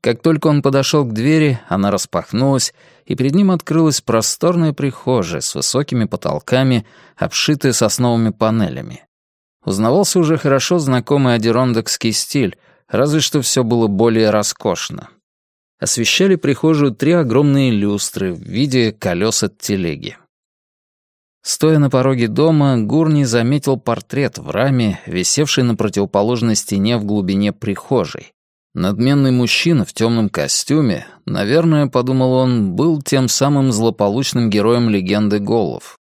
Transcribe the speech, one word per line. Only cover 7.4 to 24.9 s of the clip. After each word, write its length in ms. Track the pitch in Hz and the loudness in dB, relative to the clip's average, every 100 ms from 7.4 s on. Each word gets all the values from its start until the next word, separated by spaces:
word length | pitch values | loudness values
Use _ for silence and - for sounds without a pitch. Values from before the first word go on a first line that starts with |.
| - 151 135 | -2 0 0
сосновыми 560 | 117 113 - 123 117 113 | 0 -2 0 0 2 0
панелями. 760 | - 110 110 95 64 - - _ _ _ _ _ _ | 0 0 0 -2 -4 -12 -16 _ _ _ _ _ _
Узнавался 560 | - 95 110 147 202 185 | -4 0 2 2 2 2
уже 180 | 156 156 | 2 0
хорошо 400 | 151 139 - 175 | 0 0 0 0
знакомый 580 | 139 127 - 143 131 117 | 2 0 0 2 2 2
адирондокский 760 | 110 117 127 113 110 - 113 | 2 2 2 0 -2 -4 -2
стиль, 460 | 107 - 147 107 - _ _ _ | -2 -4 -2 -2 -4 _ _ _
разве 320 | 101 139 156 | 0 2 2
что 220 | 139 151 | 0 -2
все 220 | 127 - | 0 0
было 240 | 117 120 113 | 0 2 2
более 420 | 98 117 113 107 | 2 2 4 2
роскошно. 800 | 104 101 - 110 85 - - - _ _ _ _ _ _ _ | 2 -2 -4 -4 -4 -6 -12 -16 _ _ _ _ _ _ _
Освещали 560 | 143 - 113 - 190 180 | -6 -2 0 2 2 2
прихожую 560 | - 135 156 156 143 | 0 0 2 2 0
три 220 | 104 151 | 0 0
огромные 580 | 175 139 117 147 139 131 | 2 2 2 4 4 2
люстры 600 | 110 101 101 - - 190 | 2 0 -2 -4 -4 -6
в 80 | 175 | -6
виде 520 | - 110 143 127 113 | -8 -4 0 2 0
колес 520 | 101 98 85 107 - | 0 -4 -2 -2 -2
от 140 | 101 _ | -4 _
телеги. 600 | - 101 85 71 - - _ _ _ _ _ _ _ _ _ _ _ _ - | -4 -2 -2 -6 -12 -16 _ _ _ _ _ _ _ _ _ _ _ _ -10
Стоя 300 | - 156 156 | -2 2 4
на 140 | 143 | 2
пороге 360 | 131 127 131 117 | 2 0 0 -2
дома, 480 | 87 156 156 143 127 | 2 2 2 2 2
Гурни 480 | 107 147 160 151 | 0 0 2 2
заметил 540 | 135 117 117 143 143 131 | 2 0 0 0 0 -2
портрет 600 | - 117 - 131 135 - | -2 -6 -6 -4 -4 -6
в 100 | - | -8
раме, 500 | 98 135 127 113 | -2 0 2 0